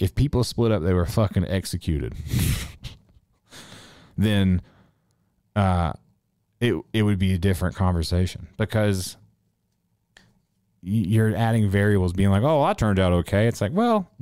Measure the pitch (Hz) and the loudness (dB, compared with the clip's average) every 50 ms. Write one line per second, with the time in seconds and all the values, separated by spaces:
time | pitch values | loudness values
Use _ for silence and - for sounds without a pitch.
0 | 101 95 - - 131 151 - 123 117 - - - 117 113 107 92 78 92 90 90 | -4 -2 0 0 -2 0 2 0 -2 -2 -2 0 0 2 2 0 2 2 2 2
1 | 87 - - 113 110 - - 95 87 - 92 95 - - - 80 - - 78 71 | 0 0 0 0 0 0 0 -2 -2 0 -2 -4 -4 -4 -8 -8 -4 -2 -2 -2
2 | 62 58 - - - - - - - - - - - - - - - - - - | -4 -6 -8 -10 -10 -4 -4 -2 -2 -2 -2 -4 -6 -12 -14 -16 -18 -18 -18 -20
3 | _ _ _ _ _ _ _ _ _ _ - - - - - - - - - - | _ _ _ _ _ _ _ _ _ _ -20 -20 -20 -20 -20 -20 -20 -20 -20 -20
4 | - - - - 98 107 104 101 98 92 90 90 - - _ _ _ _ _ _ | -20 -14 -4 0 0 2 2 2 2 2 2 0 -2 -6 _ _ _ _ _ _
5 | _ _ _ _ _ _ _ _ _ _ - 104 98 95 90 87 85 78 - - | _ _ _ _ _ _ _ _ _ _ -2 0 0 2 2 0 0 -2 -4 -8
6 | _ _ _ _ _ _ _ _ _ _ _ - 120 120 92 80 - _ - 110 | _ _ _ _ _ _ _ _ _ _ _ -4 -2 -2 -2 -2 -4 _ -2 0
7 | 107 104 104 92 95 95 92 87 85 98 92 - 92 87 - - 92 92 87 85 | 2 2 2 2 2 0 0 2 2 0 0 0 -2 -4 -2 -2 -2 0 0 0
8 | 80 - 90 90 92 87 - - - - - - 110 - - 110 107 104 98 95 | -2 -2 0 0 -2 -2 -4 -10 -18 -16 -6 -6 -6 -2 0 0 0 0 0 -2
9 | 90 - - - - _ _ _ _ _ _ _ _ _ _ _ _ _ _ _ | -4 -10 -12 -16 -20 _ _ _ _ _ _ _ _ _ _ _ _ _ _ _
10 | _ _ _ - _ _ _ _ _ _ _ _ _ _ _ _ - 90 104 113 | _ _ _ -20 _ _ _ _ _ _ _ _ _ _ _ _ -8 -4 -2 -2
11 | 95 85 113 110 110 110 104 87 117 113 113 113 107 101 95 101 101 104 104 98 | 0 2 2 2 2 2 0 0 0 0 2 2 2 2 2 2 2 4 2 2
12 | 92 90 90 95 98 101 98 98 113 151 160 143 143 180 214 - 117 107 98 95 | 2 0 0 0 2 2 4 2 2 2 2 2 2 0 0 0 0 2 2 2
13 | 95 90 90 87 85 - - 101 110 117 113 - 104 104 143 196 233 240 226 208 | 4 4 2 2 0 0 0 2 2 2 0 -2 -4 -2 0 0 0 2 2 0
14 | 180 - _ - | -2 -6 _ -14